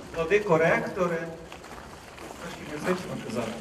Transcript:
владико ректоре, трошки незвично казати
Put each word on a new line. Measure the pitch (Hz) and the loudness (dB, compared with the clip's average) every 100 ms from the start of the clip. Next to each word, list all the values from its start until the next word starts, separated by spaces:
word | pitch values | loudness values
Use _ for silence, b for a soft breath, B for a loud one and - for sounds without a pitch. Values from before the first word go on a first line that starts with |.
| - | -6
владико | - 160 202 208 160 | -2 4 4 8 6
ректоре, | 165 220 226 - 175 165 165 - - - - - - - - - - - | 8 6 2 0 2 0 -4 -8 -12 -14 -14 -14 -14 -16 -16 -14 -14 -12
трошки | 175 - 147 | -12 -10 -10
незвично | 151 170 185 - - - | -4 0 0 -2 -8 -4
казати | 117 117 - | -4 -4 -6